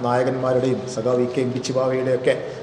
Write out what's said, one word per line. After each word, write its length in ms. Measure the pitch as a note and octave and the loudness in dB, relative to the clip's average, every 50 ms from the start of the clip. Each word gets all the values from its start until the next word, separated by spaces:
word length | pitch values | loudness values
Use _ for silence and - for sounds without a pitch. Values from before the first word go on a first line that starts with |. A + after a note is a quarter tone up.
| B2 | -2
നായകന്മാരുടെയും 800 | A#2+ B2 B2+ B2+ B2+ C3 C3 C3 B2+ B2+ B2+ B2+ C3+ B2 G#2 - - | 0 2 2 2 2 0 0 0 2 2 2 2 2 0 0 -4 -6
സഖാവ് 340 | - - A2 B2 B2+ B2 B2 | -4 -2 0 0 2 2 2
ഇ 40 | |
കെ 140 | B2 - C#3+ | 0 0 0
എംപിച്ചിബാവയുടെയൊക്കെ 960 | B2+ B2 B2 C3 - - B2+ B2+ C3 C3 C3 B2+ B2+ C3 B2+ A#2+ - C#3 B2 - - - - - | 0 0 -2 -4 -4 -2 0 0 0 0 0 0 0 0 0 2 2 2 0 0 -2 -8 -10 -12